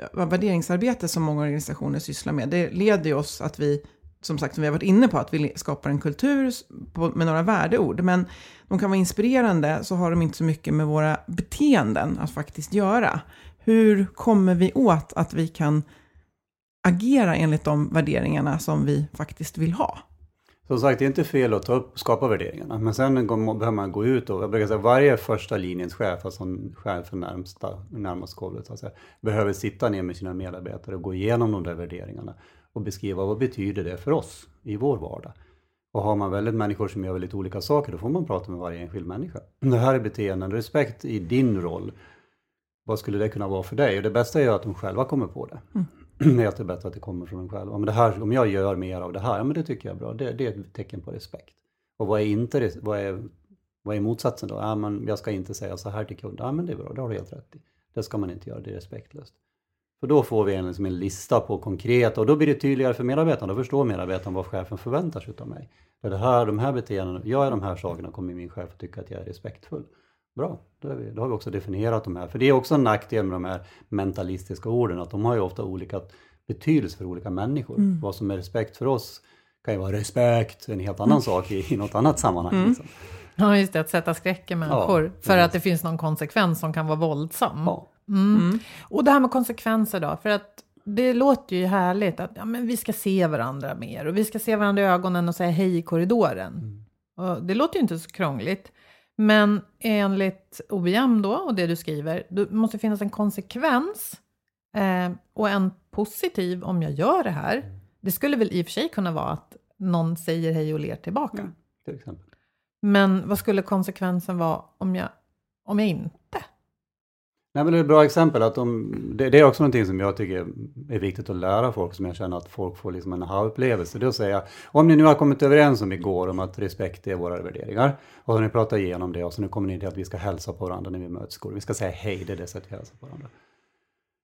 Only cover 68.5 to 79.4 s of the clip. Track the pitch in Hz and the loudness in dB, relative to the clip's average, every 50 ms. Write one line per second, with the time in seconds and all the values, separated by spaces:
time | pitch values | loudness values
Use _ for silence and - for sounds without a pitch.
68.5 | - - 90 82 - - - 87 - - 92 - 95 95 92 95 95 - - 110 | -12 -12 -14 -14 -14 -16 -18 -16 -14 -16 -16 -14 -14 -14 -14 -14 -14 -14 -14 -16
69.5 | - - _ - - 147 - - _ _ _ _ _ _ _ _ _ - 143 185 | -16 -18 _ -14 -14 -14 -14 -16 _ _ _ _ _ _ _ _ _ -8 -8 -8
70.5 | 165 107 - _ _ _ - 143 139 127 117 110 113 110 117 131 117 104 - 107 | -8 -12 -16 _ _ _ -12 -12 -10 -10 -12 -12 -8 -6 -4 -4 -4 -4 -6 -8
71.5 | 98 98 95 - 95 98 104 117 113 110 - 104 87 87 90 85 - - 123 139 | -8 -8 -8 -6 -6 -2 -2 0 0 -2 -2 -4 -8 -8 -10 -10 -2 2 4 6
72.5 | 139 131 127 - 156 147 131 113 107 104 - - - 110 101 95 92 92 90 92 | 6 4 4 2 2 4 4 4 2 2 0 -2 -2 -2 -2 -2 -4 -4 -6 -6
73.5 | 95 95 92 - - - - _ - 101 98 95 92 104 92 90 95 90 90 - | -8 -8 -10 -14 -20 -20 -12 _ -4 -4 -2 -2 -4 -4 -6 -6 -6 -8 -8 -10
74.5 | 98 - - 113 113 120 123 107 87 87 87 90 - 101 107 120 123 113 95 90 | -12 -8 -6 -2 0 0 2 0 0 -4 -6 -6 -4 -2 0 2 2 2 0 -2
75.5 | 90 95 113 95 95 92 90 85 - 95 90 95 - _ _ _ _ _ _ - | -4 -6 -8 -8 -8 -10 -10 -8 -10 -10 -10 -12 -18 _ _ _ _ _ _ -10
76.5 | 113 - - 156 160 151 110 87 - - 98 90 90 87 90 101 90 92 101 123 | -10 -4 0 2 2 2 2 0 -6 -10 -10 -10 -10 -8 -8 -6 -4 -4 -2 -2
77.5 | 143 147 123 - 120 214 202 196 185 165 156 101 92 - 104 98 98 90 92 - | -2 -4 -6 -4 0 2 2 2 2 0 -2 -4 -4 -4 -4 -4 -4 -4 -6 -4
78.5 | - 117 107 - - - 120 131 135 117 - - - - _ _ _ _ | -4 -4 -4 -4 -6 -4 -2 0 0 0 -2 -6 -14 -20 _ _ _ _